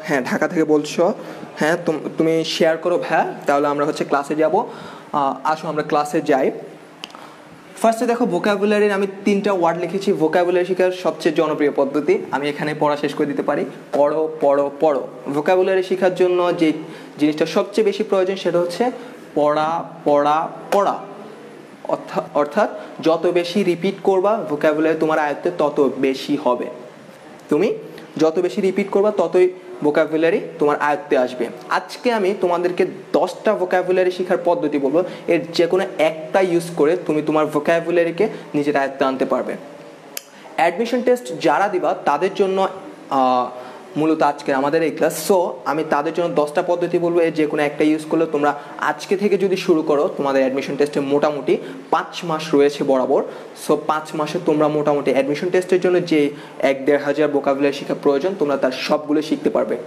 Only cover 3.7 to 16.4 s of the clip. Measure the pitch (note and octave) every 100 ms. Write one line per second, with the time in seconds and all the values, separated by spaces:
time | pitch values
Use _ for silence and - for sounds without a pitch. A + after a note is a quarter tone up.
3.7 | C#3+ D3 - F3 F3 F3+ D3+ D#3 F3+ B3+
4.7 | - - - - D3+ C#3 C3 D3 D#3 F3
5.7 | D3+ D3+ D#3 D3 E3+ D3 C3+ D#3 - -
6.7 | - - - - - - - - - -
7.7 | - A3+ A3+ A#3+ A#3 A#3 F3 F#3+ G3+ G#3
8.7 | G#3 G#3 G3 G3+ - - G3+ G#3 G3 E3
9.7 | E3+ F3 F#3+ G#3 E3+ D#3 F3+ F3 F3+ F3
10.7 | F#3 F#3 F3+ E3 D#3 F3 D#3 D#3 D3+ D3
11.7 | C3+ C3+ D3 D3 G#3 - C3+ D3 D3 D3+
12.7 | D3+ D3 D3 D3+ - D3 C3+ B2+ D3 F#3+
13.7 | - - C3+ C#3+ D#3 D#3 D#3 C#3+ C#3 C#3+
14.7 | C#3+ D#3+ C#3 - - - C#3+ D3 F#3 F#3+
15.7 | F#3+ F#3 F#3 F#3+ F3 F3+ F3+